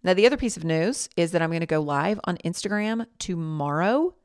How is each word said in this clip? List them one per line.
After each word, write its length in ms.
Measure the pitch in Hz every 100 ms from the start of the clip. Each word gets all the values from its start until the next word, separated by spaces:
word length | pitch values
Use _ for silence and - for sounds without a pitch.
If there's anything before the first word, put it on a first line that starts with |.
| 185
Now, 80 |
the 120 | 185 220
other 100 | 254
piece 220 | 254 185
of 80 | 165
news 420 | 160 175 277 - -
is 160 | 170
that 100 | 175
I'm 100 | 165
gonna 140 | 165 165
go 140 | 156
live 400 | 147 143 165 214 -
on 120 | 175
Instagram 640 | 170 175 202 208 214 226 226 _
tomorrow 960 | - 175 160 156 143 147 185 254 349 -